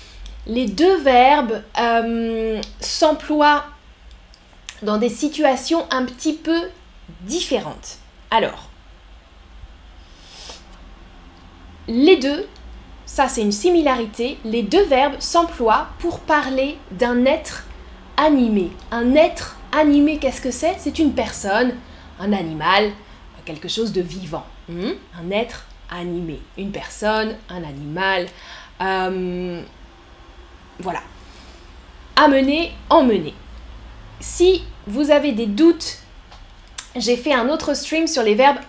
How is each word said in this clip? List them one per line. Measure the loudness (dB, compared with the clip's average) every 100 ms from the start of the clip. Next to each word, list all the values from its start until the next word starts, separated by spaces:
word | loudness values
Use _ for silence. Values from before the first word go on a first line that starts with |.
| -20 -20 -18 -16 -6
Les | -4 -2
deux | 2 4 4
verbes, | 6 6 8 6 2 -4 -6 -2
euh, | 0 0 0 -2 -2 -4 -4 -4 -8 -10
s'emploient | -8 0 2 2 -2 2 4 2 -2 -14 -20 -20 -20 -20 -20 -20 -20 -20 -20 -8
dans | -2 0
des | 0
situations | -2 -4 0 2 2 0 -2 0
un | -4
petit | -4 -4 -6
peu | -4 -2 -2 -4 -12 -20 -20 -20 -16
différentes. | -8 -6 -4 -4 -6 -12 -16 -20 -20 -20 -2
Alors, | 0 0 -4 -16 -20 -20 -20 -20 -20 -20 -20 -20 -20 -20 -20 -20 -20 -20 -20 -20 -20 -20 -20 -20 -20 -20 -20 -20 -20 -20 -20 -20 -20 -20 -16 -4
les | 4 6 6
deux, | 4 -2 -6 -14 -20 -20 -20 -20 -6
ça | 0 0
c'est | 0
une | 0
similarité, | 0 2 4 4 0 -2 -4 -6 -6
les | -4 -4
deux | 2 2
verbes | 4 4 2 -2
s'emploient | -2 0 0 0 2 2 0 -8
pour | -8 -6
parler | 0 0 0 -2 -4 -6 -14
d'un | -4 0 2
être | 2 0 -4 -14 -16 -20 -20 -20 -6 0
animé. | 4 4 4 2 -2 -6 -10
Un | -2 2
être | 4 4 0 -12 -14 -4 2
animé, | 4 6 4 2
qu'est-ce | -2 -4
que | -6
c'est ? | -2 -2 -2
C'est | -4 0
une | 0
personne, | 0 -4 -6 -2 0 0 -2 -12 -20 -20 -8
un | -2
animal, | -2 -2 -2 2 4 2 -2 -16 -20 -20 -20
quelque | -16 -12 -8
chose | -6 -4
de | -4
vivant. | -4 -8 -10 -10 -12 -18 -14
Hmm ? | -8 -8 -8 -12 -14
Un | -6
être | -4 -6 -10 -20 -20 -16
animé. | -10 -8 -6 -8 -10 -14 -12
Une | -10
personne, | -10 -12 -6 -2 -2 -2 -8 -12
un | -12
animal. | -12 -12 -10 -4 -2 -2 -4 -10 -20 -20 -18 -8
Euh, | -4 -2 -2 -4 -6 -6 -8 -10 -14 -20 -20 -20 -20 -20 -20 -20 -20 -20 -20 -12
voilà. | -10 -10 -12 -20 -20 -20 -20 -20 -20 -20 -20 -20 -4 4
Amener, | 6 6 2 0 -2 -8 2
emmener. | 4 4 2 -2 -10 -18 -20 -20 -20 -20 -20 -20 -16
Si | -10 2 4 4 -2 -14 -6
vous | -2 4
avez | 4 2
des | 0 -2
doutes, | 4 4 4 -2 -14 -18 -20 -20 -20 -20 -20 -20 -20 -14 -4
j'ai | 0 0
fait | 2
un | 0 2
autre | 0 -2
stream | -4 -2 -2 0
sur | 0
les | 2
verbes | 6 4 4